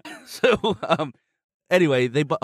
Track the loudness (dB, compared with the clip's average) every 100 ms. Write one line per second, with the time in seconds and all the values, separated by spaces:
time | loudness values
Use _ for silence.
0 | -20 -20 -20 -2 0 2 -2 -4 -2 -2
1 | -4 -12 _ _ _ _ 0 2 4 2
2 | 0 -2 -2 -2